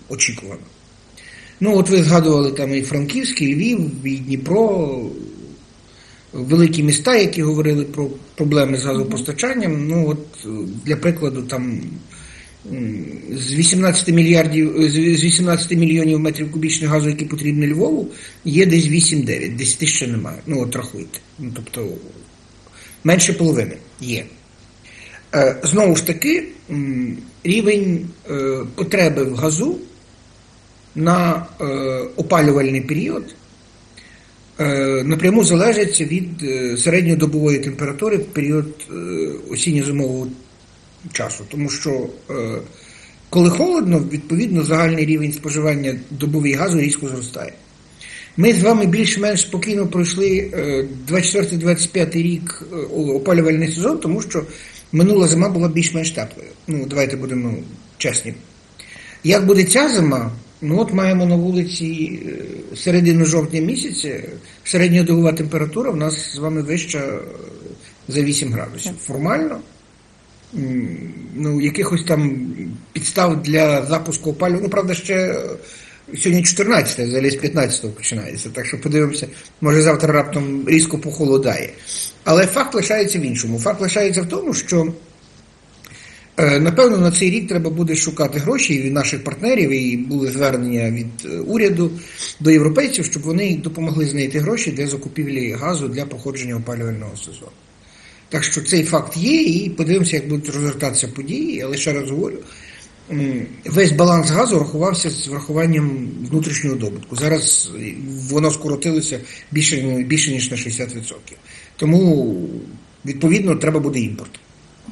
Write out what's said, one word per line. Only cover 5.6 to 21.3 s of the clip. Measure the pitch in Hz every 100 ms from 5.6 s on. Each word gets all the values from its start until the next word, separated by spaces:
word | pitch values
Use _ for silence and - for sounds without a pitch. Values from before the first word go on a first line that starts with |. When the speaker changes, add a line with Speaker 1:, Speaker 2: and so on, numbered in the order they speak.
| - - - - - - -
Speaker 1:
великі | 143 127 165 165 165
міста, | 147 147 - 240
які | 185 175
говорили | 151 151 151 147
про | 143 147 143 135 - -
проблеми | 151 147 135 135
з | 135
газопостачанням. | 135 101 110 123 147 247 254 190 151 147
Ну, | 165 151
от, | 151 - - 107
е, | 107 92 110 143
для | 151
прикладу, | 175 165 147 131
там, | 123 131 123 107 - - - - - - - - 214
м, | 135 117 104 71 - -
з | 127 127
вісімнадцяти | 143 170 185 190 175 -
мільярдів, | 170 165 170 160 156 156 151
е, | 156
з, |
з | 147 165 160
вісімнадцяти | 165 165 175 170 - 170
мільйонів | 165 160 160 156
метрів | 156 147 151
кубічних | 156 156 156 156
газу, | 151 147
які | 147 151
потрібні | 147 147 147 147
Львову, | 151 254 311 - - - - 170
є | 147 190
десь | 165 156
вісім-дев'ять, | 160 165 156 120 71 73 117
десяти | 127 - 156
ще | - 123
немає. | 113 80 78 -
Ну, | 151
от | 120 127
рахуйте. | 117 98 82 - -